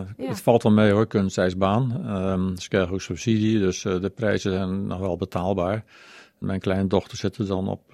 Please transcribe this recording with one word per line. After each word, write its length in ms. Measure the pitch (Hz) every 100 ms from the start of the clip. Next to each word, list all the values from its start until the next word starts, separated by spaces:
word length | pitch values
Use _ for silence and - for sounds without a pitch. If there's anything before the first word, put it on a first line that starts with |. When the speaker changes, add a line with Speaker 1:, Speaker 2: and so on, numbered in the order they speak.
| 98 110
Speaker 1:
Ja. 100 | 262
Speaker 2:
het 120 | 214
valt 220 | - 117
wel 100 | 117
mee 200 | 107 107
hoor, 140 | 101 110
kunstijsbaan. 960 | 107 95 - 92 92 95 104 131 123 -
Ehm, 500 | 101 95 92 92 90
ze 120 | -
krijgen 240 | 104 90 95
ook 60 |
subsidie, 580 | - 85 - 110 107 110
dus, 260 | 95 90 -
eh, 160 | 92
de 80 | 95
prijzen 420 | - 107 98 104
zijn 340 | 95 95 95 101
nog 120 | 92
wel 180 | 95 87
betaalbaar. 680 | 92 92 87 98 90 107 - - - - - _
Mijn 220 | 98 95
kleindochter 560 | 101 95 98 95 - -
zit 200 | 101 -
er 100 | 101
dan 220 | 98 95
op, 120 | 98 _